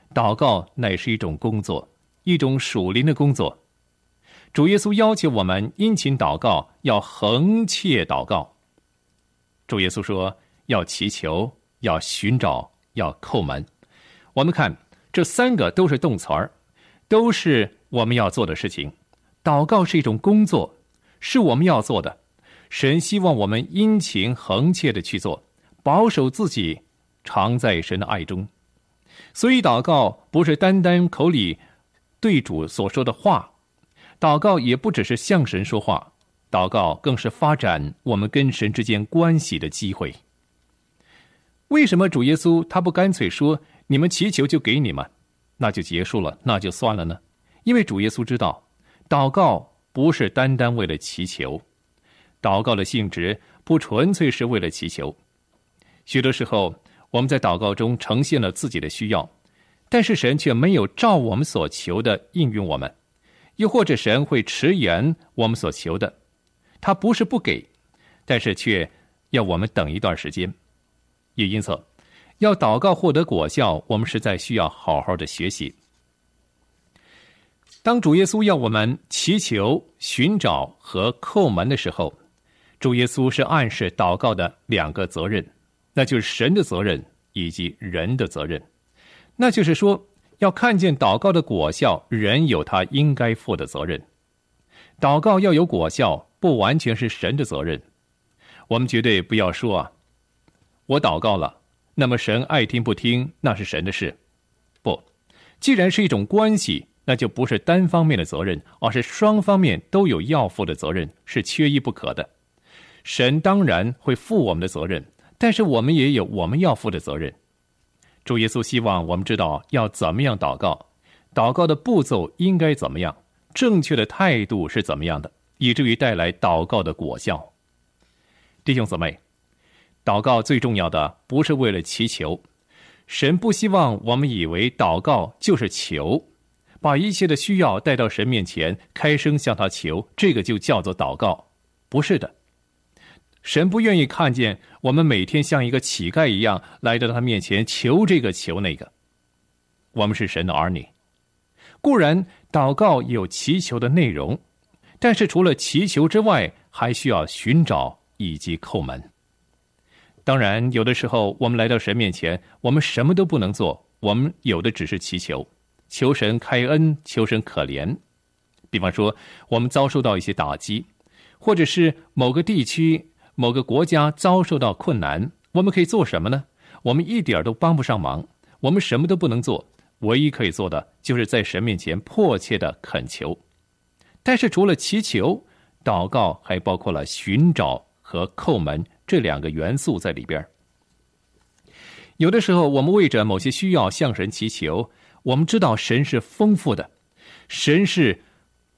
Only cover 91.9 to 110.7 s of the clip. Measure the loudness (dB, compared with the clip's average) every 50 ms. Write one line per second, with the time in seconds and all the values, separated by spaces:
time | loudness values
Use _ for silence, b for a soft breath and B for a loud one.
91.9 | 0 0 -4 _ -4 -2 0 2 2 2 2 2 2 0 -2 0 0 -2 -2 0
92.9 | 0 0 2 2 2 0 0 -2 -2 -4 -4 -6 -6 -4 -6 -8 -8 -8 -6 -6
93.9 | -6 -8 -10 _ _ _ _ _ _ _ _ _ _ _ _ b b b b b
94.9 | b b 0 2 2 4 4 4 4 4 4 4 4 4 4 2 2 0 -2 -2
95.9 | 0 0 0 0 0 -2 -6 _ _ _ 0 2 2 4 2 2 2 2 0 0
96.9 | -2 -2 -2 -4 -4 -4 -4 -4 -2 -2 -4 -4 -4 -6 -4 -4 -6 -6 -8 _
97.9 | _ _ _ _ _ _ _ _ _ b b b b b b b -2 -2 0 0
98.9 | 0 0 2 2 2 2 0 0 0 0 0 0 -2 -2 -4 -2 -2 -2 -4 -6
99.9 | -12 _ _ _ _ _ _ _ _ _ _ _ _ _ _ _ _ _ _ -2
100.9 | 0 2 2 0 0 0 0 0 0 0 -2 -4 -6 _ _ _ _ _ _ _
101.9 | _ -2 0 0 0 0 0 0 -2 -2 -2 0 0 0 0 0 -2 -2 -2 -2
102.9 | -2 -2 0 0 0 0 -2 -6 -8 _ -2 -2 -2 -2 -6 -6 -6 -4 -4 -4
103.9 | -4 -4 -6 -6 -8 -10 _ _ _ _ _ _ _ _ _ _ _ _ _ -4
104.9 | -4 -4 -6 _ _ _ _ b b b b b b b 0 2 2 4 4 2
105.9 | 2 2 2 2 2 0 -2 0 2 2 4 4 2 0 0 -2 -4 -4 -4 _
106.9 | _ _ _ -2 0 0 0 -2 -2 -2 -2 -2 -2 -2 2 2 2 4 4 2
107.9 | 2 2 2 4 2 0 -2 -4 -4 -4 -4 -2 -4 -4 b b b b -4 -2
108.9 | 0 -2 -4 -4 -2 0 2 2 4 2 2 2 4 4 4 4 2 0 -2 _
109.9 | 2 2 2 4 2 0 0 0 0 0 0 -2 -2 -4 -4 -4